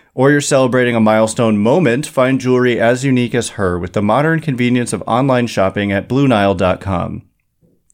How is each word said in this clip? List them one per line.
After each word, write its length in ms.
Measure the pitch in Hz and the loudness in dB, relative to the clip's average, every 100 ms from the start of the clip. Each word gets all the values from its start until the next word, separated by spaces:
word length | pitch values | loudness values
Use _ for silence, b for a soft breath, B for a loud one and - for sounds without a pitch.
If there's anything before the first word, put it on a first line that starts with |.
| B | B
or 160 | - 135 | 0 2
you're 100 | 147 | 2
celebrating 540 | 139 135 131 127 120 | 0 0 2 2 0
a 60 | 117 | 2
milestone 580 | 110 110 110 - 113 104 | 2 2 0 0 0 2
moment, 480 | 110 160 131 123 147 | 2 2 2 0 -2
find 340 | - 127 131 | -2 0 0
jewelry 400 | 123 127 123 113 | 0 2 2 2
as 240 | 113 127 | 0 0
unique 300 | 139 127 120 | 0 0 0
as 160 | 123 110 | -2 -4
her 280 | - 95 87 | -4 -4 -2
with 140 | 90 | -4
the 80 | 107 | -2
modern 380 | 104 120 156 160 | 0 0 0 -2
convenience 520 | 156 120 120 123 120 | -4 -2 0 0 -2
of 100 | 104 - | -6 -2
online 400 | 113 135 123 117 | 0 0 0 -2
shopping 460 | - 95 104 101 | -2 -2 -2 -2
at 160 | 98 - | -2 -2
Blue 200 | 127 139 | 0 2
Nile 260 | 107 98 | 2 2
dot 260 | 92 92 92 | 2 0 0
com. 480 | 98 90 87 85 - _ _ _ _ _ _ | -4 -6 -6 -10 -16 _ _ _ _ _ _